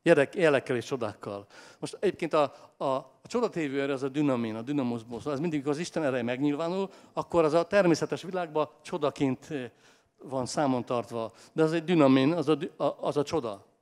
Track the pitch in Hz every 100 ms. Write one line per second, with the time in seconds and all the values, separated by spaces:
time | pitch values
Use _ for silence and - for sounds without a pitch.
0 | 170 143 135 208 160 135 - 123 - 135
1 | 107 - 110 101 101 - - - 151 -
2 | 196 - 165 160 139 - - _ 151 131
3 | - _ - 233 214 170 147 139 139 135
4 | 135 135 147 123 120 113 120 147 123 120
5 | 117 117 147 135 175 151 135 143 175 170
6 | 147 127 117 127 147 143 165 190 196 -
7 | - - - 175 156 165 170 202 180 151
8 | 151 139 170 180 170 151 147 _ - 175
9 | 147 - 139 127 - 147 120 _ _ _
10 | _ _ 160 131 123 - 143 127 113 123
11 | 113 117 110 _ - 160 156 165 160 175
12 | 135 131 135 170 143 151 160 - 143 -
13 | 170 147 139 160 117 98 _ _